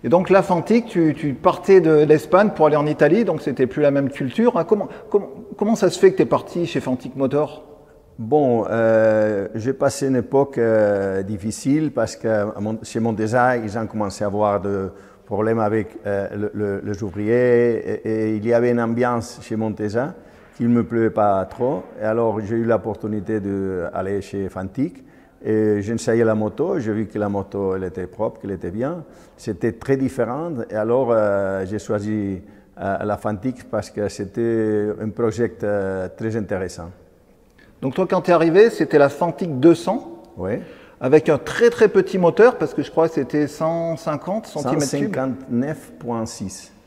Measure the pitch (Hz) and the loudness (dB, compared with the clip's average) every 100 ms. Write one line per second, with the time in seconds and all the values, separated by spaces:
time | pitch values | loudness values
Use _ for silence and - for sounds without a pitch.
0 | 123 170 180 190 185 175 - 226 226 180 | 4 2 6 4 4 -2 2 2 2 2
1 | 160 131 151 127 185 175 - 190 160 151 | 2 2 -4 2 0 2 6 6 8 4
2 | 147 151 - 180 208 - 156 151 147 147 | 6 4 6 4 4 4 4 4 0 2
3 | 147 196 196 156 - 127 123 - 147 139 | 4 4 2 -2 -4 -2 -2 2 2 2
4 | 139 - 135 160 233 - - 208 - - | -2 -4 -4 2 2 2 0 0 0 -10
5 | - 208 - - - - 208 220 185 175 | -2 -2 -2 -14 -16 -4 0 2 2 6
6 | 190 190 131 135 - 175 165 143 131 127 | 4 4 2 0 -2 -6 -4 -4 -4 -6
7 | - 135 135 147 151 - - - - - | -6 -4 0 0 -2 -6 -20 -20 -20 -20
8 | _ - 110 147 135 117 - 113 113 110 | _ -12 0 2 4 2 0 2 4 4
9 | 110 107 107 101 98 113 113 135 139 - | 4 4 2 0 -4 -4 -4 0 0 0
10 | 135 131 117 139 139 127 113 110 104 101 | 0 0 2 2 2 2 2 4 4 2
11 | 98 95 98 107 110 - 131 147 151 127 | 0 -2 -4 -6 -6 -4 0 0 0 -2
12 | 113 - 113 110 104 104 107 110 117 117 | -4 -4 -2 0 -2 -4 -6 -6 -6 -2
13 | 113 107 110 123 123 123 110 113 110 107 | -2 0 0 2 2 2 -4 -6 -6 -4
14 | 101 - 104 101 107 101 98 98 95 - | -4 -2 -4 0 2 2 -2 -4 -4 -10
15 | - - - 101 110 113 107 110 101 - | -20 -20 -8 -2 0 0 0 0 -2 -8
16 | 101 98 101 104 104 104 101 98 104 95 | -4 -4 -4 -6 -6 -4 -4 -4 -6 -6
17 | 104 92 104 120 123 120 120 110 - 107 | -8 -4 0 2 4 4 2 0 -4 -6
18 | - 110 110 107 107 117 120 120 113 117 | -4 -2 -2 -2 0 2 2 0 0 0
19 | 123 120 113 - - 110 110 104 107 110 | 0 -2 -6 -14 -8 -4 -4 -4 -4 -2
20 | 147 180 - - - - 120 120 113 117 | -4 -8 -20 -20 -20 -4 2 2 2 0
21 | 110 110 104 98 95 - 123 175 - - | 0 2 2 2 -2 -2 -2 -2 -8 -6
22 | 107 113 117 104 101 117 113 110 117 101 | -2 0 0 -2 -4 -2 0 0 -2 -6
23 | 107 107 90 110 98 98 95 92 85 90 | -6 -6 -4 -4 -2 -4 -4 -4 -6 -6
24 | 95 101 92 101 95 95 92 - 156 - | -4 -6 -6 -8 -6 -8 -10 -4 -6 -6
25 | - - - _ - 110 107 104 98 113 | -20 -20 -20 _ -2 2 2 2 0 -4
26 | - 117 113 107 107 104 165 190 110 107 | 0 2 2 2 -2 -2 -2 -2 -2 -4
27 | 107 107 104 101 95 101 98 95 92 92 | -4 -4 -2 -2 -4 -4 -2 -2 -6 -8
28 | 90 - 110 - 101 92 87 101 131 175 | -10 -4 -6 -4 -10 -8 -8 -6 -6 -6
29 | - - - _ - 98 117 107 - 135 | -12 -20 -20 _ -10 -4 -4 -4 -2 -2
30 | 135 - 113 135 170 135 - 107 107 123 | -2 -2 -4 -4 -6 -8 -6 -4 0 0
31 | 120 113 104 101 98 95 95 104 - 104 | 2 2 2 0 0 -2 -4 -6 -4 -4
32 | 104 107 98 92 - - _ - 95 98 | -2 -4 -4 -6 -12 -20 _ -8 -6 -4
33 | 104 104 107 107 123 123 - 110 101 - | -4 -4 -4 -4 -6 -8 -6 -6 -6 -6
34 | 101 - 95 - 117 113 110 107 104 - | -6 -6 -8 -4 -2 0 0 0 -2 -4
35 | 107 101 117 107 117 - 104 104 95 95 | -6 -2 -2 0 -4 -2 -4 -2 -2 -4
36 | 90 - 110 113 95 95 92 - 85 - | -6 -6 -6 -4 -4 -6 -6 -10 -16 -18
37 | - _ _ _ _ _ _ _ 135 135 | -20 _ _ _ _ _ _ _ -6 -2
38 | 185 185 185 170 165 175 226 - 160 156 | 0 0 2 4 6 6 6 4 2 6
39 | 143 - 170 - 180 131 156 165 - 240 | 4 2 -4 -2 -6 4 6 6 2 -4
40 | - - - - 92 117 - - - - | -6 -18 -20 -10 -6 -6 -8 -20 -20 -6
41 | 131 151 151 143 - - 233 233 214 196 | 4 4 4 0 -2 2 2 4 4 4
42 | 190 190 175 156 233 240 151 - 143 - | 2 2 2 6 4 4 -4 -4 -4 0
43 | 165 160 127 151 147 - 160 170 165 160 | 0 0 -2 -2 -2 -2 -4 -2 -4 -6
44 | 170 147 - 214 - 214 127 156 139 143 | -6 -6 -4 -6 -6 -6 -2 -2 -2 -2
45 | 214 160 131 120 - 120 139 - - - | -2 -2 -4 -6 -4 -2 -2 -6 -12 -14
46 | 120 117 113 - 98 - - _ | -8 -6 -6 -8 -12 -12 -20 _